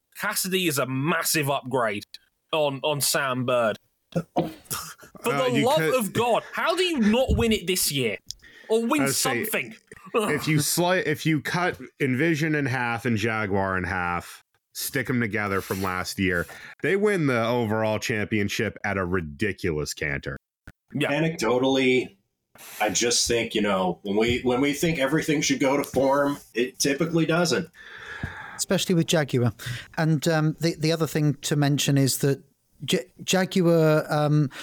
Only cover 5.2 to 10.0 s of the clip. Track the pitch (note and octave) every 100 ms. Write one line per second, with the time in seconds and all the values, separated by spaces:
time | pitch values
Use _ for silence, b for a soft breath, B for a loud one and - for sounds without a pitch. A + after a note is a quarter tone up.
5.2 | - - B4 - - D#4+ D#4 C4 G3 -
6.2 | A#3+ F#3+ - - C#4 F4 F#4 D4+ G#3 A#3
7.2 | C4 - A#3 G#3+ E3+ F3+ - C#3 A2+ F#2+
8.2 | _ - B B - A3+ A#3 D4+ C#3 B2+
9.2 | C4 A#3 - F#3+ C3+ - _ -